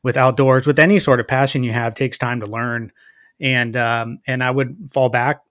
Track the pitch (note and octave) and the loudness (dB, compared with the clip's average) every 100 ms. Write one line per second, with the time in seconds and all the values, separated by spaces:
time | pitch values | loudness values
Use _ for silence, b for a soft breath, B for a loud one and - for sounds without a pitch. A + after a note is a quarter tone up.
0 | C3 C3+ C3 B2 C3+ C3 C#3 D3 E3 G3+ | -2 2 2 4 4 4 2 4 4 4
1 | - B2 A2+ C3 C3+ C3+ B2 A#2 A#2 A2 | 4 0 2 0 0 -2 -2 -2 -4 -4
2 | C3 - B2 A#2+ G#2 A2+ A#2+ A#2 A2 b | -6 -2 -4 -4 -6 -6 -4 -6 -10 b
3 | b b b _ C3+ B2+ A#2+ A#2+ A#2 A#2 | b b b _ 0 0 0 -2 -2 -2
4 | A2+ B2 - B2+ B2+ C3 B2 C#3+ D#3 C#3 | -4 -10 -6 -2 0 0 -4 -6 -6 0
5 | B2+ A#2+ B2+ D3 _ | 0 2 -2 -4 _